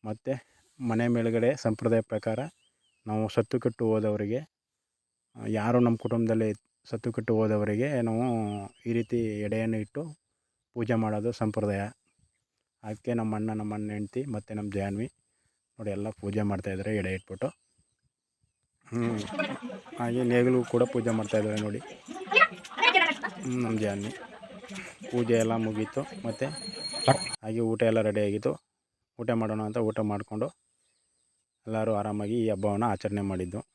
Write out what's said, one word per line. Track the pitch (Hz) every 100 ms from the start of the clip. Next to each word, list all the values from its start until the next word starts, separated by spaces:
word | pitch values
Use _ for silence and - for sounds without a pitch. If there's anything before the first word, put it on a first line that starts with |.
| 110
ಮತ್ತು | 107 - 131 - _ _ _
ಮನೆ | 123 113 120
ಮೇಲ್ಗಡೆ | 120 117 113 117 -
ಸಂಪ್ರದಾಯ | 113 107 110 113
ಪ್ರಕಾರ | - 110 113 110 151 _ _ _ _ _ 110
ನಾವು | 107 110
ಸತ್ತು | - 113 127
ಕೆಟ್ಟು | 123 113 113
ಹೋದವರಿಗೆ, | 110 107 104 104 120 156 _ _ _ _ _ _ _ _ 120
ಆ, | 107
ಯಾರು | 107 107 123
ನಮ್ಮ | 120 117
ಕುಟುಂಬದಲ್ಲಿ | 117 117 113 113 110 104 _ _ -
ಸತ್ತು | 113 120
ಕೆಟ್ಟು | 117 113 110
ಹೋದವರಿಗೆ | 110 107 104 107 135 135
ನಾವು | 113 113 123 117 107 104 98 _ 113
ಈ |
ರೀತಿ | 117 113 120 113 104
ಎಡೆಯನ್ನು | 104 110 113 110
ಇಟ್ಟು | 104 143 165 151 _ _ _ _ _
ಪೂಜೆ | 120 117 117
ಮಾಡೋದು | 110 107 110
ಸಂಪ್ರದಾಯ. | 120 110 107 104 98 101 - _ _ _ _ _ _ _ _
ಅದಕ್ಕೆ | 107 107 -
ನಮ್ಮ | 117 110 107
ಅಣ್ಣ, | 110
ನಮ್ಮ | 107 107
ಅಣ್ಣ | 104 104
ಹೆಂಡ್ತಿ | 104 104 123 139
ಮತ್ತು | 107 -
ನಮ್ಮ | 104 104
ಜಾನ್ವಿ | 98 98 101 95 _ _ _ _ _ _ -
ನೋಡಿ | 104
ಎಲ್ಲ | 98 104
ಪೂಜೆ | - 101 104
ಮಾಡ್ತಾಯಿದ್ದಾರೆ | 104 98 98 95 101 107
ಎಡೆ | 95
ಇಟ್ಬಿಟ್ಟು. | 95 - 95 135 - _ _ _ _ _ _ _ _ _ _ _ _ -
ಹ್ಮ್. | 117 117 110 104 - - - 247 190 - -
ಹಾಗೆ | 120 120
ನೇಗಿಲು | 123 120 123 127
ಕೂಡ | 120 120
ಪೂಜೆ | 123 123 117
ಮಾಡ್ತಾಯಿದ್ದಾರೆ | 110 107 110 107 107
ನೋಡಿ. | 107 101 - - - 359 381 403 - - - - 480 381 330 285 - -
ಹ್ಮ್, | 131 123
ನಮ್ಮ | 117 110
ಜಾನ್ವಿ. | 104 101 101 - - - - - - - - - -
ಪೂಜೆ | 120 117
ಎಲ್ಲ | 113 113 113
ಮುಗೀತು. | 110 107 110 - - - 110
ಮತ್ತು | 107 - 78 - - - - - - - -
ಹಾಗೆ | 110 113
ಊಟ | 113 113
ಎಲ್ಲ | 117 113
ರೆಡಿಯಾಗಿತ್ತು. | 107 104 104 104 127 147 _ _ _ _ _ -
ಊಟ | 117
ಮಾಡೋಣ | 117 110 107
ಅಂತ | 107 113
ಊಟ | 110 110
ಮಾಡಿಕೊಂಡು | 107 101 - 107 135 - _ _ _ _ _ _ _ _ _ _ -
ಎಲ್ಲರೂ | 110 110
ಆರಾಮಾಗಿ | 104 104 104 104 117 110
ಈ |
ಹಬ್ಬವನ್ನು | 98 104 101 117
ಆಚರಣೆ | 98 107 104
ಮಾಡಿದ್ದು. | 98 92 90 101 -